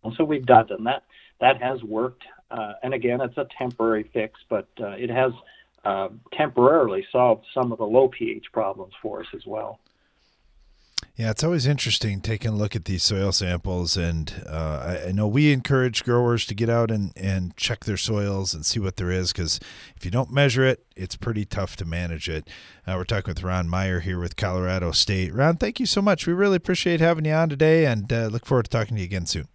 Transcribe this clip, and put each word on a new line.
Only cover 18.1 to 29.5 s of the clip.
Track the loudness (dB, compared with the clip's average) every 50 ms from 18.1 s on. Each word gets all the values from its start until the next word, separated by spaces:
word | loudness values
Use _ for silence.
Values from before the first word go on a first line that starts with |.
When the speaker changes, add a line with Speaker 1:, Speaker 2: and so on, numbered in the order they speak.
| -2 0 0 0 -2 -2 -2 -4 -4
Speaker 2:
and | -4 -4
see | -4 -2 -2
what | -2 -4 -4
there | -4 -4 -2
is, | 0 0 0 -2 -2
'cause | -2 -2 -2 -2 -4 -6 -14 -20 -20 -20 -20 _
if | -10 -8
you | -2
don't | -2 -2 -2 0
measure | 2 2 2 2 4 4 2
it, | 2 2 0 _ _ _
it's | -10 -10 -10 -8
pretty | -8 -6 -4 -4 -4 -4
tough | -4 -4 -4 -4 -6 -6
to | -8 -8
manage | -6 -4 -4 -4 -4 -6 -6 -6 -6
it. | -6 -6 -8 -10 -18 -20 -20 -20 -20 -16 _
Uh, | -6 -4
we're | -4 -2
talking | -2 -2 -2 -2 -4
with | -6 -4 -4
Ron | -2 0 0 0 0
Meyer | 0 0 0 0 -2 -2
here | -2 -2 -4 -4
with | -4 -6 -4
Colorado | -2 -2 -2 0 0 0 0 0 0 -2 0 2
State. | 0 2 2 2 0 0 -2 0
Ron, | 2 2 2 4
thank | 2 -2 -4 -2 -2
you | -2
so | 0 0 2
much. | 2 2 2 2 0
We | -2 0
really | 2 2 2 2
appreciate | 0 0 0 -2 0 2 0 2 4
having | 4 4 4 2 0
you | 0 2
on | 2 2 2
today, | 2 4 6 6 6 6 6
and, | 4 2 0 0 0 0
uh, | 0 0
look | 0 -2 -4 -2
forward | 2 2 2 2
to | 2
talking | 0 -2 -2 0 -2
to | -4
you | -2
again | -2 -2 -4 -2
soon. | -2 -4 -4 -6 -8